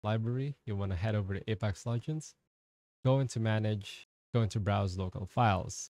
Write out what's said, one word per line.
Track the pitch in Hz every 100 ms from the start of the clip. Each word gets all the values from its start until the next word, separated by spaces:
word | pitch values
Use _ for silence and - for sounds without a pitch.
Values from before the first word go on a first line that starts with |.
library. | 107 113 113 123 139 143 -
You | 101
wanna | 101 90
head | 110
over | 107 95
to | 98 -
Apex | 107 107 98 120
Legends. | 120 - 156 - _ _ _ _ _ _ _ 131
Go | 135
into | 131 117
Manage. | 113 110 107 107 98 - - _ _
Go | 120
into | 110 113
Browse | 98 101 101 90
Local | 92 92
Files. | 95 - 117 95 78 - -